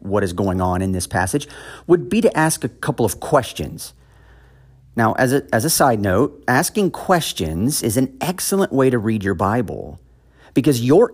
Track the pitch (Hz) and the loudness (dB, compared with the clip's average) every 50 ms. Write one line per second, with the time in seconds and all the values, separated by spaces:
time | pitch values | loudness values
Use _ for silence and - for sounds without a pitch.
0 | - 98 95 104 98 92 82 90 104 98 90 92 92 92 90 90 95 98 95 90 | -6 -2 -2 0 0 0 -2 -2 -2 0 0 0 0 0 0 0 -2 -2 -2 -4
1 | 87 - - 95 92 92 - 147 139 - - - - - - - - - 170 175 | -4 -4 -2 -2 -2 0 -2 -4 -6 -6 -18 -20 -18 -18 -20 -8 0 2 2 2
2 | - - - 220 190 208 - 151 156 160 156 - - 123 - - - - 139 - | 2 0 0 2 2 2 2 2 0 0 0 -2 -6 -8 -8 -8 -6 -4 -2 0
3 | 120 101 - - - - - 143 104 - - - - - - - - - - _ | 0 -2 -2 -4 -4 0 0 0 0 0 -6 -10 -10 -10 -10 -12 -14 -16 -18 _
4 | - _ - - - - - - - _ _ - - - - _ _ - - - | -20 _ -20 -20 -20 -20 -20 -20 -20 _ _ -20 -20 -20 -20 _ _ -10 -4 0
5 | 113 107 - - 127 123 127 139 - - - 113 107 160 160 - 165 139 120 104 | 0 0 2 2 0 2 0 0 -2 0 -2 0 0 0 0 2 2 2 2 2
6 | 101 101 90 98 135 143 - - - - 123 135 170 - - 214 202 175 139 - | 0 2 2 2 2 0 -2 -6 -2 0 0 2 0 0 0 0 0 0 -2 -4
7 | - - 190 175 156 - - - 95 78 80 85 101 131 151 - - 120 101 131 | -2 0 0 0 0 -2 -6 -4 -4 -4 -2 -2 -2 -2 -2 -2 -2 -2 0 0
8 | 131 131 - - - 156 185 185 - - 196 196 196 - - 135 135 135 123 120 | 0 -2 -2 -6 -6 -6 -6 -4 -4 -2 0 0 0 0 2 2 2 4 2 2
9 | 101 113 113 110 92 98 98 82 101 95 107 123 117 85 - 50 50 76 - - | 0 0 -2 -2 -2 -2 -2 0 0 0 0 0 -2 -4 -6 -10 -10 -12 -16 -18
10 | _ _ _ _ _ _ _ _ - - - - 120 151 143 117 117 127 147 185 | _ _ _ _ _ _ _ _ -12 -4 -2 0 2 4 2 2 4 4 6 6
11 | 240 233 | 6 4